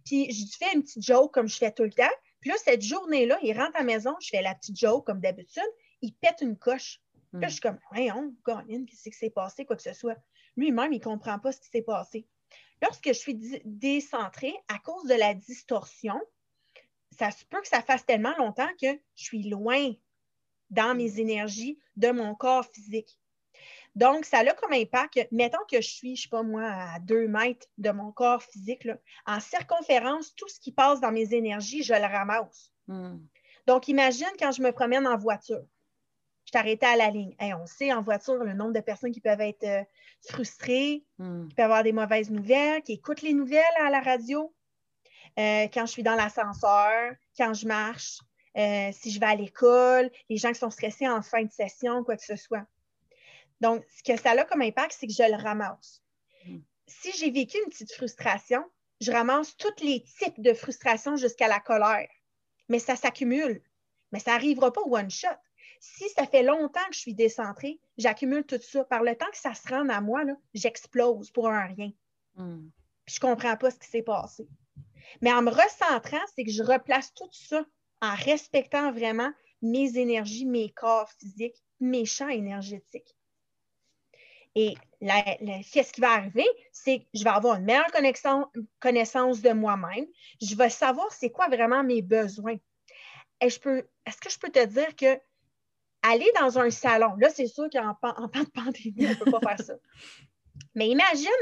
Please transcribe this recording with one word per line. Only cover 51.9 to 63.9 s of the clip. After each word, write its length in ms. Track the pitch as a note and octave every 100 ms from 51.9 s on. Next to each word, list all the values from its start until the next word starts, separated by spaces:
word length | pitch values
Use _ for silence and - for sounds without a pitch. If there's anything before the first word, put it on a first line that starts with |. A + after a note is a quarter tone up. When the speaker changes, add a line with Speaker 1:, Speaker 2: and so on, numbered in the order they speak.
| B3
Speaker 1:
quoi 140 | A#3+ A3
que 60 | -
ce 100 | G#3
soit. 300 | - G#3+ G3+ _ _ _ _ _ - - _ -
Donc, 220 | A3+ A#3 -
ce 140 | -
que 160 | - A3+
ça 120 | -
a 120 | B3 -
comme 160 | E4
impact, 340 | A3 C4 D#4 -
c'est 80 | A3
que 60 |
je 100 | G#3
le 180 | A3+ G#3
ramasse. 600 | G#3+ G#3 G3 - - - _ _ _ _ F3+
Speaker 2:
Mm. 140 | F3 - _ -
Speaker 1:
Si 240 | - F#4+ F4+
j'ai 140 | D#4
vécu 260 | C4 A3+ G#4
une 60 | F#4+
petite 220 | - G#3+
frustration, 680 | - B3 - A3+ - - B3 F4+ _ _ -
je 100 | A3
ramasse 440 | A#3 A#3+ C#4+ D4+ -
tous 260 | G#4 G#4
les 200 | D4 B3
types 380 | - - E4+ A3+
de 120 | A#3
frustration 640 | A3+ - - B3 A3 C#4+ D4
jusqu'à 300 | B3 - A3+
la 120 | G#3
colère. 480 | - G#3+ G#3 G#3 - _ _ _ _ _ -
Mais 100 | A#3
ça 160 | - B3
s'accumule. 680 | A#3+ A#3 A#3+ C4+ C#4+ G3+ _ _ _